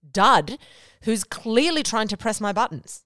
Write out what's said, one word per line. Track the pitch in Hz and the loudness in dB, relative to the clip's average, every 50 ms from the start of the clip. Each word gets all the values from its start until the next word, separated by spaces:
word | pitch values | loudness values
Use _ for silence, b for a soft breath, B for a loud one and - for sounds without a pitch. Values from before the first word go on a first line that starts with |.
| _ 147 | _ -6
dud | _ 196 196 247 262 180 151 151 240 b b b b b b b b b - | _ 2 4 6 6 4 4 0 -10 b b b b b b b b b -4
who's | 226 226 214 190 | -2 -2 -2 -4
clearly | _ - - - 226 220 233 294 339 330 302 285 | _ -12 -12 -6 0 2 2 2 2 0 -2 -2
trying | - - 220 220 | -2 -2 -2 -2
to | 208 208 | -2 -6
press | - - 226 214 - | -6 -4 -4 -4 -2
my | 214 202 196 | -4 -4 0
buttons? | 202 240 - 160 127 - - - - _ | -2 -2 -2 -4 -12 -14 -16 -20 -20 _